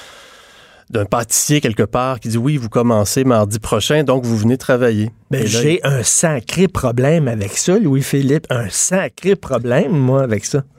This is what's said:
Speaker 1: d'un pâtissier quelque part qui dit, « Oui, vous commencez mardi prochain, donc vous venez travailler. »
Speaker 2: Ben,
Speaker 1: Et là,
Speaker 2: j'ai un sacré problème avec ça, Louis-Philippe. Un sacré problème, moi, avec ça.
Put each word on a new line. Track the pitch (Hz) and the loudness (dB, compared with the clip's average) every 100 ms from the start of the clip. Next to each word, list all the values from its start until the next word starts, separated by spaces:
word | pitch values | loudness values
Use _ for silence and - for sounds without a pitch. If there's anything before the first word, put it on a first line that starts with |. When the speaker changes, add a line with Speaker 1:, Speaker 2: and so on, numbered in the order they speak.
| - - - - - - - - - | -20 -20 -20 -20 -20 -20 -20 -20 -8
Speaker 1:
d'un | 113 101 | -4 -2
pâtissier | 120 113 - - 147 | -2 -2 -2 0 0
quelque | 135 110 | 0 0
part | 110 123 127 120 | 0 0 -2 -4
qui | 120 | -4
dit, « | 113 | -2
Oui, | 127 147 | 0 -2
vous | 113 | -2
commencez | 123 120 110 101 135 | 0 2 2 2 0
mardi | 131 117 104 110 | 2 2 2 -2
prochain, | - 113 - 151 | -4 -2 0 0
donc | 135 131 120 | 2 0 0
vous | 113 | 0
venez | 113 127 | 2 0
travailler. » | - 123 123 107 110 - - | 0 2 2 0 -2 -6 -6
Speaker 2:
Ben, | 135 | -4
Speaker 1:
Et | 107 | -2
là, | |
Speaker 2:
j'ai | 113 143 165 | 0 0 0
un | 139 135 | 0 -2
sacré | 104 - 165 143 - 170 185 | 0 0 0 -2 -4 0 0
problème | - 127 120 135 170 135 | 0 -2 0 2 2 0
avec | 113 101 - | -2 -4 -4
ça, | - 202 | 0 2
Louis-Philippe. | 180 135 135 143 135 156 - | 2 2 0 0 2 0 0
Un | 120 104 | -4 -4
sacré | - - 185 147 - 180 196 | -4 -2 -2 -4 -4 -2 -2
problème, | - 127 120 127 226 | -2 -4 0 0 0
moi, | 147 127 135 | 0 2 2
avec | 135 104 - | 0 -2 -2
ça. | 139 135 | -4 -4